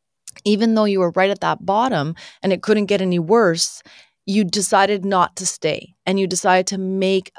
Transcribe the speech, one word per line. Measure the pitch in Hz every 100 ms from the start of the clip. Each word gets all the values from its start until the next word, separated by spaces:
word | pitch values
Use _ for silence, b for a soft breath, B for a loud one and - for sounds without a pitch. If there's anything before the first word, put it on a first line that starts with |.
| _ _ - -
even | 202 208 226
though | 220
you | 208 196
were | 175
right | 185 196
at | 202
that | 165 160 180
bottom | 208 262 175 147 165 B B
and | 196
it | 180
couldn't | - 214 202
get | 202
any | 185 175
worse, | 160 233 190 165 - - b b b b -
you | 202
decided | 180 202 185 196 196 202
not | 196 190 - -
to | 180
stay | - 160 - - _ 185
and | 196
you | 185
decided | 180 190 185 185
to | 196
make | 190 190 190 190 -